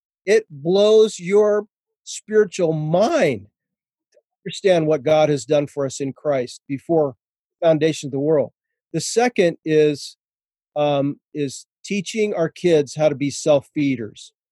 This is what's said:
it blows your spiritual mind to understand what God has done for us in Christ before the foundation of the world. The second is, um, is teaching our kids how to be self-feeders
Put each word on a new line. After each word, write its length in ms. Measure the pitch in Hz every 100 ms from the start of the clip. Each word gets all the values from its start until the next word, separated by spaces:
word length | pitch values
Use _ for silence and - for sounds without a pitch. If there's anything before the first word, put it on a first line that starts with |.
| _ _
it 220 | 185 220 -
blows 720 | 143 160 190 208 220 214 -
your 460 | 175 208 208 208 214 _ _ _
spiritual 680 | - - - 214 202 - 165
mind 760 | 156 151 175 233 320 170 110 98 _ _ _ _ _ _
to 60 | _ _ _ 185
understand 400 | - 196 175 156
what 160 | 151
God 260 | 131 156 151
has 160 | 143
done 220 | 127 147 143
for 180 | 143
us 160 | 135 -
in 140 | 139
Christ 480 | - 151 135 123 - -
before 500 | 135 - 165 143 - _ _ _ _
the 60 | 165
foundation 400 | 156 160 151 143
of 60 |
the 80 | 135
world. 320 | 147 151 113 - _ _ _
The 80 | 165
second 560 | - - 247 - 175 - 160
is, 500 | 156 151 143 - - _ _ _ _ _ 147
um, 440 | 147 143 139 - _
is 320 | 151 139 - - _
teaching 480 | - 202 175 226 208
our 160 | 180 165
kids 460 | - 180 156 135
how 160 | 151 151
to 40 |
be 160 | 135 143
self-feeders 1040 | - 160 143 - 156 143 120 107 - - _ _